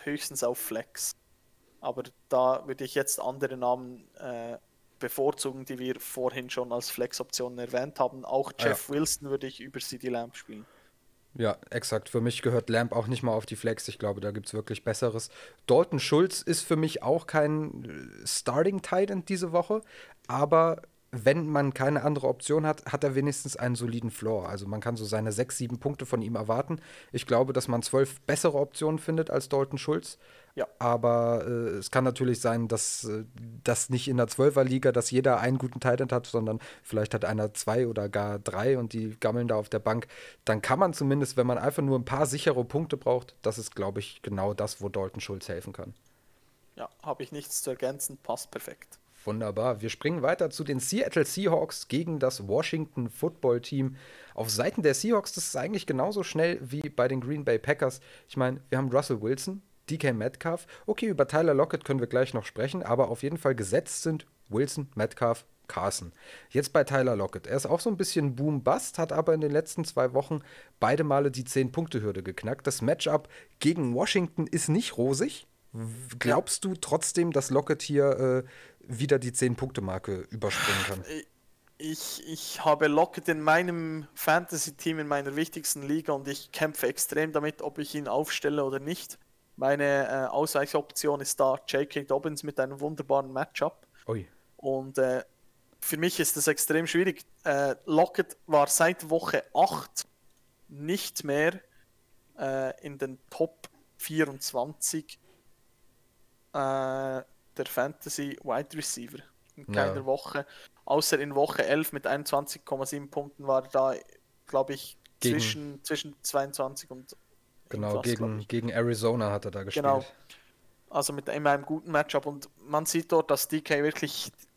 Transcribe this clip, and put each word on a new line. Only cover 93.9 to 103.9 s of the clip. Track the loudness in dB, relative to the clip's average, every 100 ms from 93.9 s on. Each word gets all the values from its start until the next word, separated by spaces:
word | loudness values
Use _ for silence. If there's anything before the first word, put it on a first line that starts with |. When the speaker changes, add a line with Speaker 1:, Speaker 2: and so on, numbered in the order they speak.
| _ -6
Speaker 2:
Ui. | -6 -6 _ _ -8
Speaker 1:
Und, | -4 -2 -2 0
äh, | 2 0 -4 _ _ _ _ _
für | -4 0
mich | 0 2
ist | 0 2
das | 2
extrem | 2 2 0 2
schwierig. | 2 2 -2 -10 _
Äh, | 0 2 0 -2 2
Lockett | 4 4 2 -2 -8 2
war | 4 6
seit | 4 4 2 0
Woche | 0 2 -2 0
acht | 4 4 2 -6 -10 -10 _ _ _ _ _ -20
nicht | -8 -2 -2 -4 -6
mehr, | -2 2 2 0 -10 _ _ _ _ _ _ -8
äh, | -4 -2 -4 -6
in | -12 -8
den | -8 -8 _
Top | -2 -2 -2 -20 _ _